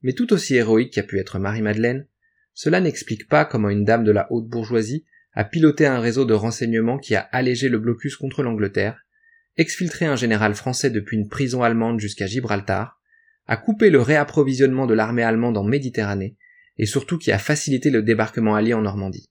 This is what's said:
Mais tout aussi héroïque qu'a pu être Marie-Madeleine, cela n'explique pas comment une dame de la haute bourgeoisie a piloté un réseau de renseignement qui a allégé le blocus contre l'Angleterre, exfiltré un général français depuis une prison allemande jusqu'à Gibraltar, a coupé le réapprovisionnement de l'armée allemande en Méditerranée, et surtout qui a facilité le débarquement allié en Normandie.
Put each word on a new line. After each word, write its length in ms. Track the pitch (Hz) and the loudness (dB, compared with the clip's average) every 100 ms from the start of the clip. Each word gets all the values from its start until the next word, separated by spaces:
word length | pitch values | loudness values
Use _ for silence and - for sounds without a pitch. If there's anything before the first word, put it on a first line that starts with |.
Mais 100 | 127 | -4
tout 200 | 131 240 | -2 0
aussi 240 | 190 - 127 | 0 2 0
héroïque 380 | 110 110 123 | 4 2 2
qu'a 80 | - | -4
pu 160 | - 98 | -4 -6
être 200 | 95 98 | -6 -6
Marie-Madeleine, 680 | 95 107 107 107 117 127 147 _ _ _ _ | -4 -2 -2 0 -2 -2 -10 _ _ _ _
cela 260 | - - 175 | -6 0 2
n'explique 480 | 175 - - 110 - | 0 -2 -8 -10 0
pas 160 | 151 | 2
comment 240 | 156 117 104 | 2 0 0
une 160 | 101 | 0
dame 200 | 104 113 | 4 4
de 80 | 110 | 6
la 180 | 104 98 | 2 2
haute 160 | 117 113 | -4 -4
bourgeoisie 560 | 120 110 117 107 143 - _ _ | -8 -2 -2 -2 -6 -10 _ _
a 120 | - | -6
piloté 420 | 107 165 156 147 147 | -4 4 4 6 2
un 140 | 127 | 2
réseau 240 | 117 117 | 0 0
de 100 | 127 | 2
renseignement 640 | 107 113 113 117 113 113 135 | 2 0 -4 -2 0 0 -2
qui 160 | - | -2
a 60 | 104 | -2
allégé 480 | - 127 127 123 131 | -2 -2 -2 0 0
le 100 | 120 | 0
blocus 380 | 113 117 143 - | -2 -4 -6 -8
contre 260 | 139 - | -10 -4
l'Angleterre, 640 | 131 110 101 101 101 120 _ _ _ _ _ - | -4 -2 -2 0 -4 -6 _ _ _ _ _ -2
exfiltré 500 | 160 - 180 - 165 | -2 -2 -6 -2 -2
un 100 | 135 | -2
général 380 | 120 107 107 | 0 0 0
français 360 | 101 - 123 135 | -2 -6 -2 -2
depuis 260 | 110 104 110 | -2 -4 -4
une 120 | 101 | -4
prison 340 | - 135 123 | -4 -4 0
allemande 380 | 120 117 113 117 | 0 0 0 -2
jusqu'à 260 | 104 - 98 | -4 -6 -6
Gibraltar, 760 | 117 123 101 98 98 113 _ _ _ _ _ _ | -4 -4 -4 -2 -4 -4 _ _ _ _ _ _
a 100 | 117 | -6
coupé 340 | - 214 214 | -2 4 6
le 100 | 156 | 6
réapprovisionnement 840 | 123 151 147 - 135 131 135 131 131 | 4 2 2 2 2 4 2 2 2
de 80 | |
l'armée 280 | 110 110 120 | 2 2 0
allemande 340 | 117 113 120 110 | 0 2 0 0
en 80 | |
Méditerranée, 720 | 101 131 131 120 104 98 95 - _ _ _ _ | 0 0 -2 -4 -4 -4 -6 -10 _ _ _ _
et 80 | 107 | -2
surtout 320 | 139 - 170 | -2 -4 -4
qui 120 | - | -2
a 80 | 101 | -2
facilité 520 | - 151 - 131 147 | 0 -4 -2 0 2
le 120 | 120 | 2
débarquement 520 | 107 110 110 - 110 | 2 0 0 0 0
allié 200 | 107 110 | 2 2
en 80 | 117 | 0
Normandie. 460 | 104 101 98 95 - | -2 -4 -6 -10 -18